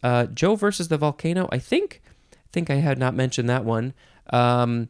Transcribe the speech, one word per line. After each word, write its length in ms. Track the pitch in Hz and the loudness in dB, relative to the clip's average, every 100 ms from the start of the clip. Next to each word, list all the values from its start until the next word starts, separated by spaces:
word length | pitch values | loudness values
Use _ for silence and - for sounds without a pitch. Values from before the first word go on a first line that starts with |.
Uh, 240 | 123 123 120 | 0 0 0
Joe 280 | 120 180 208 | 0 0 2
versus 320 | 202 202 165 | 0 -2 -2
the 100 | 151 | 0
Volcano, 520 | 147 - 160 180 185 | 0 -2 -2 -2 -2
I 80 | 127 | -4
think. 420 | - 302 403 - _ - _ | 0 0 0 -6 _ -20 _
I 160 | - _ | -20 _
think 160 | 175 165 | -4 0
I 60 | 139 | 0
had 220 | 147 127 | 2 2
not 180 | 127 127 | 0 0
mentioned 340 | 131 131 120 | -2 0 0
that 160 | 127 113 | 0 0
one. 280 | 113 123 - _ _ - | -2 -4 -8 _ _ -2
Um, 600 | 120 120 123 120 120 117 | 2 4 4 2 0 -4